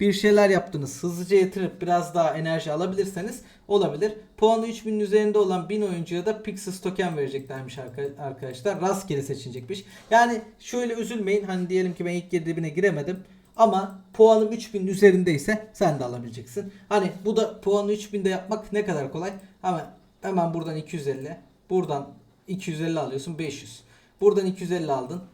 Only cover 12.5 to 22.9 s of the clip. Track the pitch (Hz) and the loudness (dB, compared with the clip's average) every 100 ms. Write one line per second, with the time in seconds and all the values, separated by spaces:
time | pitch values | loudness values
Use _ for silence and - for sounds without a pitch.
12.5 | 165 160 151 196 151 143 185 - - _ | -4 -4 0 0 0 -2 -6 -10 -20 _
13.5 | - 226 190 202 - - - 220 220 214 | 4 4 4 -2 -8 -4 6 8 8 4
14.5 | 226 - 202 185 190 202 185 175 151 - | 0 -6 -4 -2 6 8 8 4 0 0
15.5 | 208 - - 180 143 123 120 120 117 - | -2 -4 0 0 2 -4 -6 -10 -12 -12
16.5 | 202 196 - - 208 185 - 202 220 214 | -10 -10 -12 -2 0 0 -2 -2 2 0
17.5 | - 196 202 202 208 - 202 190 185 - | 0 0 2 2 -2 -4 -2 0 -2 -2
18.5 | 214 - 208 202 151 135 156 190 196 - | -6 -4 -2 -2 -2 -4 -6 -8 -10 -14
19.5 | _ 185 165 - - _ _ 196 185 170 | _ -4 -4 -6 -16 _ _ -4 0 0
20.5 | 160 160 156 - 170 139 131 143 165 - | -2 -6 -8 -8 -6 -4 -6 -8 -12 -18
21.5 | _ - 185 156 143 - - _ _ - | _ -4 -2 0 -4 -6 -14 _ _ -10
22.5 | 185 - 156 165 | -8 -6 -4 -2